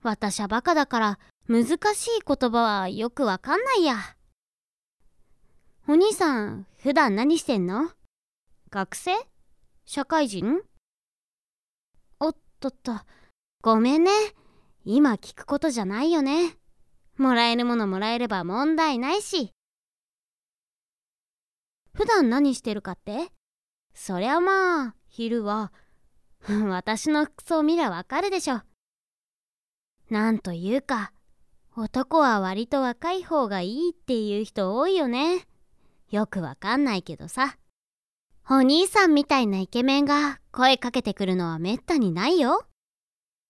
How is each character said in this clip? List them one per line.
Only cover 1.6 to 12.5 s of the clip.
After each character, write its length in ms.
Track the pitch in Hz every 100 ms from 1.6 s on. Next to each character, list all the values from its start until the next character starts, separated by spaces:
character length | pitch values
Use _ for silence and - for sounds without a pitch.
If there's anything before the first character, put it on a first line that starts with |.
| 233
し 420 | 320 415 415 -
い 140 | 453 -
言 260 | 269 247
葉 100 | 233
は 280 | 226 202 185
よ 200 | 214 233
く 160 | - 240
わ 140 | 185
か 180 | - 349
ん 60 |
な 120 | 523 480
い 80 |
や。 140 | 320 220 185 - _ _ _ _ _ _ _ _ _ _ _ _ _ _ _ _ -
お 80 | 311
兄 180 | 403
さ 320 | - 339 247 208
ん、 220 | 208 190 _
普 160 | 269
段 220 | 285 269 196
何 240 | 269 330
し 40 |
て 140 | - 220
ん 80 | 175
の？ 260 | 208 330 - _ _ _ _ _ _ _
学 240 | 202 190
生？ 220 | - 359 392 - _ _ _ _ _ -
社 200 | - 269
会 220 | 320 269
人？ 340 | 196 196 339 - _ _ _ _ _ _ _ _ _ _ _ _ _ _ -
お 100 | 311
っ 60 | - _